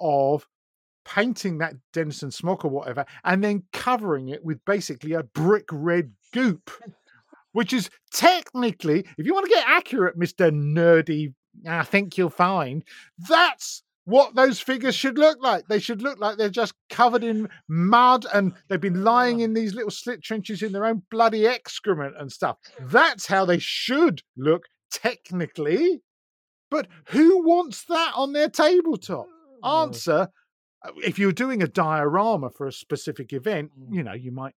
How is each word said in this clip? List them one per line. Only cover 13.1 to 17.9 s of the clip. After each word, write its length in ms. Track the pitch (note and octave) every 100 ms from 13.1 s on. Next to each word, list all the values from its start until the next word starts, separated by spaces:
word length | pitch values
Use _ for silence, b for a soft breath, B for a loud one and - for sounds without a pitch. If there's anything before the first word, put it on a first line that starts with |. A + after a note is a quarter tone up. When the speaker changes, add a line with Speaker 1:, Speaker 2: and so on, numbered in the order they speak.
| -
Speaker 1:
that's 680 | F3 D#4+ F4 - - - _ _ F3
what 280 | B3+ A#3+
those 240 | A#3+ C4 A3
figures 360 | - C4 B3+
should 240 | - C4+ B3
look 180 | D#4 B3+
like. 240 | C4 F3+ -
They 120 | G#3
should 200 | - G#3
look 180 | C4+ G#3+
like 200 | G#3 G#3+
they're 100 | G#3
just 240 | G#3+ A3 - _
covered 340 | - A#3+ A#3+
in 260 | A#3 A3 G#3+ B -
mud 560 | D#3+ F#3